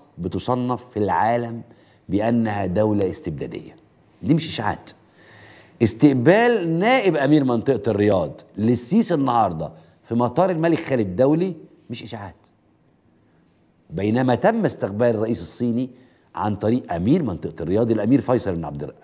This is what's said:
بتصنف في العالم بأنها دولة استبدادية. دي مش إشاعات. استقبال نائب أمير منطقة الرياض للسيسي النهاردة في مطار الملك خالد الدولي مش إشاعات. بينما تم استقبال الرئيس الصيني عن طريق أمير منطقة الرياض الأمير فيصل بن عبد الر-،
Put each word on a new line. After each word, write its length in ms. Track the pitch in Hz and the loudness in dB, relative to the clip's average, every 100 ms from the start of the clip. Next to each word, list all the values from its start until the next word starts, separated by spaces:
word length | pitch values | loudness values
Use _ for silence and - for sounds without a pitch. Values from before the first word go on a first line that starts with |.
| _ - | _ -10
بتصنف 680 | 87 95 - 127 123 120 - | -8 -6 -4 -2 -2 -6 -6
في 60 | 107 | -4
العالم 680 | 101 87 107 120 117 117 - - _ _ - | -2 0 0 0 -4 -10 -14 -20 _ _ -4
بأنها 580 | 95 113 120 113 101 95 | -2 0 2 0 -2 -2
دولة 440 | 90 107 104 95 | 0 2 2 0
استبدادية. 680 | 80 - 73 67 - - - _ _ _ _ | -4 -8 -8 -8 -12 -14 -20 _ _ _ _
دي 120 | 92 | 0
مش 140 | 156 - | 0 0
إشاعات. 420 | - 104 - - - _ _ - - - - - - | -6 -4 -6 -10 -20 _ _ -20 -20 -20 -20 -16 -2
استقبال 960 | 113 - 151 131 120 202 240 226 170 165 | -2 4 4 4 4 6 4 2 0 0
نائب 380 | 208 254 196 156 | 2 2 2 2
أمير 280 | 135 151 | 4 4
منطقة 460 | 131 120 123 123 117 | 4 0 0 0 0
الرياض 500 | 101 104 95 76 69 - - | 2 2 2 0 -8 -14 -4
للسيسي 560 | 110 120 - 214 - | 0 0 0 0 2
النهاردة 580 | 165 135 120 101 82 73 - - _ | 0 0 2 0 -2 -8 -12 -20 _
في 120 | - | -6
مطار 360 | 117 123 120 190 | 0 0 2 2
الملك 280 | 170 165 160 | 2 0 0
خالد 220 | - 127 | 0 -2
الدولي 540 | 101 90 131 156 185 165 - _ - | 0 2 2 4 0 -6 -14 _ -16
مش 120 | 117 | -14
إشاعات. 320 | 107 113 101 - _ _ _ _ _ _ _ _ _ _ _ _ _ _ - | -12 -14 -14 -18 _ _ _ _ _ _ _ _ _ _ _ _ _ _ -12
بينما 440 | 80 104 117 127 | -4 0 2 2
تم 300 | 120 190 226 | 2 2 2
استقبال 420 | 165 - 110 101 120 | 0 -2 -6 0 0
الرئيس 360 | 107 110 120 | 2 -2 -4
الصيني 480 | 82 - 120 117 127 - - _ _ | -8 -6 -4 -2 -4 -10 -20 _ _
عن 220 | 85 104 98 | -6 -4 -2
طريق 360 | 107 123 - | 0 0 -2
أمير 300 | 85 92 180 | -2 2 2
منطقة 400 | 131 80 82 80 | 0 -4 -8 -8
الرياض 280 | 82 98 117 | -2 0 2
الأمير 300 | 113 104 135 | 0 2 2
فيصل 340 | - 127 98 | 2 0 0
بن 100 | 85 | -4
عبد 180 | 78 73 | -6 -10
الر-، 120 | 69 - | -12 -14